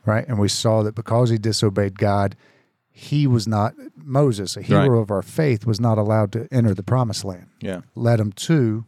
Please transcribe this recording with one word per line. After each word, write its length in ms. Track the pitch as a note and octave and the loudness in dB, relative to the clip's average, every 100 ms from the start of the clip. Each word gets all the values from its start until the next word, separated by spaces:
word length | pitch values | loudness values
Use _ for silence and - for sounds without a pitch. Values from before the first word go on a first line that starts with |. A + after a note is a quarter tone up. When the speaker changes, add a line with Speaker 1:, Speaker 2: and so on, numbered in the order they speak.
| - | 0
Speaker 1:
right? 200 | A2 C3 | -2 -2
And 120 | A2 | 0
we 100 | G2+ | 0
saw 340 | - A#2 A2 | 0 0 2
that 120 | G#2+ | 0
because 360 | G#2+ - A2+ B2 | -6 -2 2 2
he 80 | A2+ | 2
disobeyed 600 | A2 G#2 A2 G2 G2+ F#2+ | 0 0 0 2 -2 0
God, 380 | G#2 G2+ G2 - _ _ _ _ _ | 0 2 0 -4 _ _ _ _ _
he 340 | _ - D3 C#3+ | _ -4 0 2
was 200 | A#2+ G#2 | 2 0
not, 260 | G#2+ G#2 - B3+ - | 0 0 -4 -20 -20
Moses, 600 | D3 C3+ C#3+ G#2 F#2 G2+ | -4 0 2 0 -6 -8
a 60 | |
hero 260 | F#2 G2+ C3+ | 0 2 4
Speaker 2:
Right. 120 | A#2 | 2
Speaker 1:
of 80 | G#2 | 0
our 120 | G2 | -4
faith, 440 | - - D3+ A2+ A2+ | -4 -2 0 0 -2
was 140 | G#2+ | 0
not 180 | A#2+ A2 | 0 2
allowed 340 | G#2 A2 G#2 | 2 0 0
to 140 | A2 A#2 | -4 -2
enter 220 | B2+ A#2+ | 0 2
the 80 | F#2+ | 0
promised 420 | F#2+ B2+ A#2 G#2 | 0 0 0 -4
land. 220 | G2 F2+ F#2 _ | -8 -12 -18 _
Speaker 2:
Yeah. 200 | F#2+ F#2 - | -10 -10 -12
Speaker 1:
Led 260 | - A#2 A#2 | -2 2 2
him 120 | G#2 | 0
to 520 | G2+ - D#3+ A2+ A2 | -4 0 2 2 -2